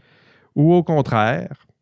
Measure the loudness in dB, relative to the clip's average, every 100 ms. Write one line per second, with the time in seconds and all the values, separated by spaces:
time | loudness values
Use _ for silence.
0 | _ _ _ _ _ 0 2 2 2 -2
1 | 0 0 0 -2 -8 -16 _ _